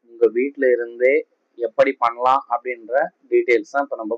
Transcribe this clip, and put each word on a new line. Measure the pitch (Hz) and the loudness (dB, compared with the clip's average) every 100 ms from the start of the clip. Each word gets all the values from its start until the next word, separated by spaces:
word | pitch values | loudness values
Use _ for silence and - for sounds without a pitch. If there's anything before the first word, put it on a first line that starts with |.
| 117 | _
உங்க | 117 117 113 | 0 0 2
வீட்ல | 139 139 135 120 | -4 0 0 0
இருந்தே | 117 117 127 147 156 _ _ - 117 | -2 -2 0 2 -2 _ _ -8 -4
எப்படி | - 135 135 | 0 0 2
பண்ணலாம் | 120 120 127 135 - | -2 0 2 2 0
அப்படின்ற | 120 127 120 110 127 170 - 123 | -6 -4 -10 -4 -2 -2 -6 -2
டீட்டெயில்ஸ் | 120 117 117 101 | 0 2 0 0
தான் | 139 143 | -6 -4
இப்ப | 127 | -6
நம்ம | 107 | -8